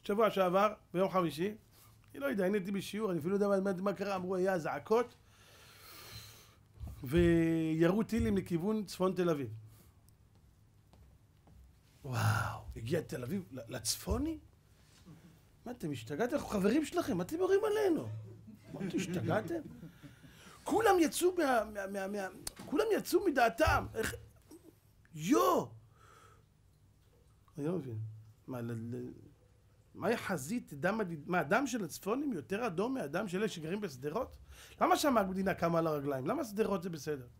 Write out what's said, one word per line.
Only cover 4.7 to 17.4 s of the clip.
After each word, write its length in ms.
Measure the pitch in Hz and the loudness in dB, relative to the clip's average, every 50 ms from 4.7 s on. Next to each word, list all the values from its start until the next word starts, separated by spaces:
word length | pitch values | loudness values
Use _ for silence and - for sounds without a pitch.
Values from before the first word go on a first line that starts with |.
| 127 147 - - 220 233 247 247 - - - _ - - - - - - - - - - - - - - - - - - - - - - - - - - _ _ _ - - - - - 143 | -4 -6 0 2 2 2 2 0 -6 -20 -20 _ -20 -20 -20 -20 -20 -20 -20 -20 -20 -20 -20 -20 -20 -20 -18 -16 -16 -16 -16 -18 -20 -20 -20 -20 -20 -20 _ _ _ -14 -14 -12 -12 -12 -8
וירו 960 | 131 139 175 175 170 170 170 165 165 165 165 160 160 160 160 165 175 185 214 | 0 2 4 6 6 6 4 4 2 2 0 0 0 2 4 4 4 4 4
טילים 340 | 214 - 214 233 233 220 208 | 0 0 0 0 2 2 2
לכיוון 480 | 190 180 - 175 160 165 208 220 220 202 | 0 0 0 -2 0 0 0 0 -2 -2
צפון 300 | - - - 185 190 175 | -6 -2 0 0 0 2
תל 160 | 165 180 175 | 2 2 2
אביב. 180 | 160 143 135 110 107 110 - - - - - - _ - _ - - _ _ _ _ - _ - _ _ _ _ _ _ _ _ - - - - - _ _ _ _ _ _ - - - - - - _ _ _ _ _ - | 2 0 -2 -6 -8 -12 -16 -20 -20 -20 -20 -20 _ -20 _ -20 -20 _ _ _ _ -20 _ -20 _ _ _ _ _ _ _ _ -20 -20 -20 -20 -20 _ _ _ _ _ _ -20 -20 -20 -20 -20 -20 _ _ _ _ _ -10
וואו, 560 | 135 123 113 110 110 107 110 110 110 - - - - - | -6 -2 0 2 2 2 2 0 -2 -6 -8 -12 -12 -12
הגיע 240 | - 113 117 160 165 | -10 -4 -2 -2 -2
תל 220 | - - 160 135 | -2 -4 -8 -8
אביב 220 | 123 120 175 202 170 - | -6 -4 -4 -6 -6 -8
ל-, 100 | 135 123 - - | -12 -12 -10 -8
לצפוני? 680 | 135 123 - - - - - 185 202 240 285 320 320 302 - - _ _ _ _ - _ - _ - - - - - - - - - - - _ - - - | -10 -6 -2 -4 -4 -4 -2 -2 -2 0 0 -4 -4 -8 -12 -20 _ _ _ _ -20 _ -20 _ -20 -20 -20 -20 -20 -20 -20 -20 -20 -20 -20 _ -20 -18 -14
מה, 60 | 226 | -14
אתם 200 | 247 - - 156 | -10 -8 -6 -6
השתגעתם? 420 | 143 117 - - 147 143 226 254 320 | -6 -6 -6 -8 -4 -2 -2 0 0
אנחנו 140 | 277 190 - | -4 -4 -2
חברים 360 | 214 202 180 202 226 320 302 | -2 2 2 4 4 4 0
שלכם, 320 | - 320 349 - - 233 | 0 -2 -2 -2 0 -2
מה 60 | 170 | -2
אתם 140 | 180 - 294 | -2 -2 -2
יורים 240 | 339 | -2